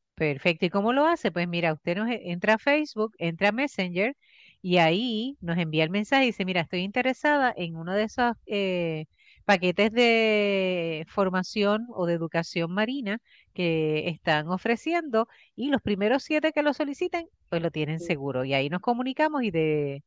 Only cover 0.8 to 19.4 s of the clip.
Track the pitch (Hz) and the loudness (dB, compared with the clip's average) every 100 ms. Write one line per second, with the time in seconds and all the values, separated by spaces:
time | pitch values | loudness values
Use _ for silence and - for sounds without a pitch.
0.8 | 214 262 311 339 202 170 170 170 170 156 | 0 2 2 2 -2 -2 -2 0 0 0
1.8 | 175 175 226 233 180 175 202 220 - 294 | -2 -4 -2 -4 -6 -2 2 2 2 0
2.8 | 302 214 220 - 170 165 202 220 277 - | 0 -4 -4 -4 -4 0 0 2 -2 -2
3.8 | 185 175 220 285 _ _ - _ 185 180 | -2 0 -2 -4 _ _ -20 _ 0 4
4.8 | 165 175 247 214 247 285 170 170 160 156 | 4 4 0 -2 -4 -8 -4 -2 0 0
5.8 | 160 196 208 269 254 - 185 180 156 180 | 0 -2 0 2 2 0 -2 -2 -2 -4
6.8 | 196 247 247 254 302 294 254 - 170 165 | -4 -2 -2 0 2 2 2 -2 -6 -6
7.8 | 165 196 214 - 240 220 - 202 190 180 | -4 -2 -2 0 -2 -2 -6 -4 -2 -2
8.8 | 170 156 156 _ _ _ - 190 180 175 | -2 -4 -8 _ _ _ 2 4 4 2
9.8 | 214 226 240 226 220 214 202 196 185 180 | 2 4 4 4 4 2 2 2 0 -2
10.8 | 165 156 160 - 190 185 180 220 202 214 | -2 -6 -4 0 0 0 -2 0 2 0
11.8 | 240 220 170 170 165 170 170 175 165 185 | -2 -4 -2 0 -2 -2 -2 -2 -2 -2
12.8 | 220 277 202 220 - _ _ - 175 160 | -2 -2 -6 -6 -10 _ _ -4 0 2
13.8 | 156 151 175 151 - 151 151 185 220 226 | 2 0 -2 -4 0 0 0 -2 -2 -2
14.8 | 320 339 320 220 233 _ _ - 277 269 | -2 -4 0 0 0 _ _ -8 -2 -2
15.8 | - 196 208 262 - 302 311 311 294 269 | 0 0 2 0 0 0 0 0 0 0
16.8 | 285 285 359 349 330 _ _ 170 165 156 | -4 -4 -4 -4 -8 _ _ -4 -2 -2
17.8 | 151 160 170 151 139 127 131 135 143 180 | -2 -4 -4 -4 -2 -2 0 0 0 -2
18.8 | 240 240 254 262 311 302 | 0 -2 -2 0 0 0